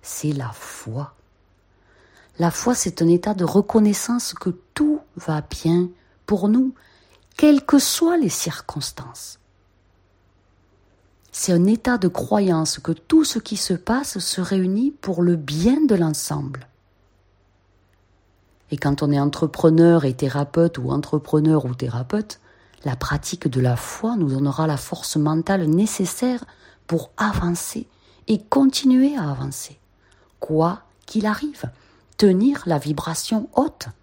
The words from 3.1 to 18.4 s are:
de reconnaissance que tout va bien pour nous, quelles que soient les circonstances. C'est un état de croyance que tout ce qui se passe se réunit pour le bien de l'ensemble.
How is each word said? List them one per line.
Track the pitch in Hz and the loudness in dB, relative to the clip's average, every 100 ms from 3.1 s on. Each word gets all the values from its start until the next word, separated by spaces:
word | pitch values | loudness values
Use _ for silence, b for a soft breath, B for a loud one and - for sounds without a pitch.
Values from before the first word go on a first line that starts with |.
| 175 196 | 4 2
de | 202 | -2
reconnaissance | 170 196 202 226 208 202 - 240 - | 0 2 4 4 4 2 -2 -4 -4
que | - 190 180 _ | -6 -6 -6 _
tout | - 302 302 - | -2 0 0 -6
va | - - 156 | -14 -6 -6
bien | 147 - 165 170 180 b b b - | -6 -4 0 2 0 b b b -4
pour | 208 202 | 0 2
nous, | 233 262 - b b b b b - | 2 2 -4 b b b b b 2
quelles | 302 285 | 6 6
que | - 285 | 6 4
soient | - - 330 349 | 4 0 2 2
les | 233 | 0
circonstances. | - - - - - - - 131 - - - _ _ _ _ _ _ _ _ _ _ _ _ _ _ _ _ _ _ _ | -2 -6 -8 -10 -10 -10 -12 -18 -16 -18 -20 _ _ _ _ _ _ _ _ _ _ _ _ _ _ _ _ _ _ _
C'est | - - | -8 0
un | 170 180 | 4 4
état | 226 - 247 | 2 0 0
de | 185 | 0
croyance | - - 214 196 165 156 - | -2 -2 0 2 0 -2 -4
que | - | -6
tout | 160 _ 320 | -6 _ 2
ce | 294 226 | 4 -2
qui | - 208 | -6 -8
se | - | -4
passe | 180 - 240 285 196 | -4 -2 -4 -4 -8
se | 175 - | -6 -6
réunit | 180 190 185 196 269 | -2 0 0 0 -2
pour | - - 170 | -4 -6 0
le | 175 170 | 2 2
bien | 139 151 190 285 | -2 0 2 4
de | 302 | 4
l'ensemble. | 196 165 151 - 147 139 131 - _ _ _ _ _ _ _ _ _ _ _ _ _ _ _ _ _ | 4 2 -2 -6 -6 -6 -10 -16 _ _ _ _ _ _ _ _ _ _ _ _ _ _ _ _ _